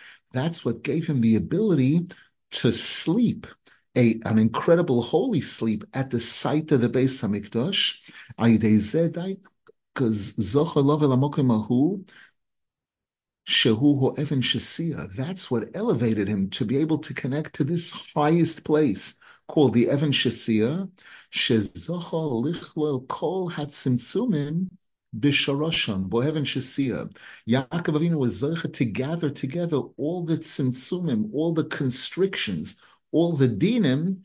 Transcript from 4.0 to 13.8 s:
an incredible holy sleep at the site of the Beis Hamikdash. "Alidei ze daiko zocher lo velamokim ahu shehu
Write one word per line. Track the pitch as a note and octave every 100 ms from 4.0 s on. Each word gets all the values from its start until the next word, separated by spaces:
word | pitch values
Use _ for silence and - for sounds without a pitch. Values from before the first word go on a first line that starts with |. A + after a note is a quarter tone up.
| A#2 A2+ G2
an | G#2+
incredible | A2 A2+ F3 E3+ D3+ A#2+
holy | A#2 E3 C4 E3
sleep | - - A2+ G#2+ -
at | B2+ C3+
the | A#2+
site | - - C3+ D3+ D#3
of | C3+
the | A2+
Beis | B2 C3 -
Hamikdash. | G#2 G#2 - A2+ D3 - - - - - - -
"Alidei | A#2 A2 G#2+ G#2+
ze | G2+ D#3 E3
daiko | E3+ F#3 G3 _ _ _ _ _ -
zocher | A#2 G#2 G2 - F#2 C#3 E3 D3+
lo | C#3 D3+
velamokim | D3 B2+ C#3+ D3+ C3
ahu | A2 G#2+ B2 D#3 G3+ - - - _ _ _ _ _ _ _ _ _ _ _ -
shehu | - B2+ G#2+